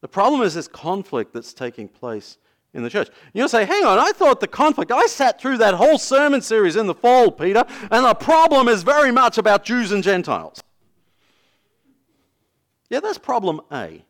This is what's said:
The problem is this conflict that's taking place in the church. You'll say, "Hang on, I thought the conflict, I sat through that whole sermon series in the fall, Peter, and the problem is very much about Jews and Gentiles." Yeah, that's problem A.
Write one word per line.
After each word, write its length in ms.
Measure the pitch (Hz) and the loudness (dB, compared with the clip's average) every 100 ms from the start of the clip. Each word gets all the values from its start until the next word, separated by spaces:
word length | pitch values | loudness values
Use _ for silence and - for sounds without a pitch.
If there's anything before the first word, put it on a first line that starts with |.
The 80 | - | -10
problem 320 | 190 214 285 | -2 0 0
is 140 | 214 | -2
this 140 | 160 139 | -4 -14
conflict 640 | - 156 190 185 131 107 | -12 -8 -8 -6 -8 -8
that's 180 | 117 - | -12 -16
taking 360 | - 127 117 104 | -14 -14 -12 -20
place 500 | _ 123 107 - - _ _ _ | _ -12 -12 -14 -20 _ _ _
in 80 | - | -14
the 80 | 120 | -10
church. 180 | 208 160 _ _ | -8 -8 _ _
You'll 160 | 196 262 | -6 -2
say, 160 | 233 | -2
"Hang 200 | 247 392 | 0 0
on, 140 | 320 196 | 2 2
I 140 | 330 | 0
thought 280 | 415 330 254 | 2 0 0
the 60 | - | -4
conflict, 460 | - 302 - 339 | -2 -2 -2 -4
I 140 | 254 453 | 0 0
sat 340 | - 262 - | 0 -2 -2
through 160 | 262 254 | -6 0
that 140 | 214 | 0
whole 220 | 180 254 311 | 2 2 2
sermon 460 | - 269 294 277 | 0 0 2 0
series 340 | - 220 190 170 | -2 0 0 0
in 100 | 208 | -4
the 80 | |
fall, 360 | 165 240 254 226 | 0 2 4 4
Peter, 340 | - 165 208 240 - 208 | 2 -2 0 -2 -8 -2
and 140 | 226 | 2
the 100 | 254 | 2
problem 540 | 214 - 320 330 277 240 | 0 2 4 6 4 4
is 140 | 220 | 2
very 280 | 170 294 277 | 2 2 2
much 280 | 247 247 226 | 4 2 2
about 260 | 214 202 | 2 2
Jews 280 | - 247 214 | 0 -4 -2
and 120 | 202 | -2
Gentiles." 580 | 185 185 175 101 80 - - _ _ _ _ _ _ _ _ _ _ _ _ _ _ _ _ _ _ _ _ _ _ | 0 -2 -2 -6 -8 -20 -20 _ _ _ _ _ _ _ _ _ _ _ _ _ _ _ _ _ _ _ _ _ _
Yeah, 100 | 254 | -8
that's 160 | 415 381 | -6 -10
problem 460 | - 240 190 156 _ | -6 -4 -4 -6 _
A. 320 | 143 87 80 _ | -14 -14 -16 _